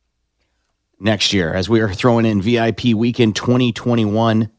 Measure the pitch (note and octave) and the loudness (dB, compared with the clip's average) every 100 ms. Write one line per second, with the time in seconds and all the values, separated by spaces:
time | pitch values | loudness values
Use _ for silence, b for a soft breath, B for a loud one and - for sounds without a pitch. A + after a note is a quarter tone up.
0 | _ _ _ _ _ _ _ _ _ _ | _ _ _ _ _ _ _ _ _ _
1 | G2 G2+ - G2+ D#2+ F2+ F#2 A2+ A2 F#2+ | -4 -2 0 0 0 -2 0 0 0 0
2 | B2+ A#2 A2+ G#2 G2 A#2 A2+ G#2+ B2 G#2+ | 2 2 2 0 0 0 0 0 0 0
3 | A#2+ A#2+ A2 G2 - B2 B2 - A#2+ A#2 | 0 2 0 0 0 0 0 -2 -2 0
4 | G#2+ G#2+ A2+ A2 A2+ | 0 0 0 0 -2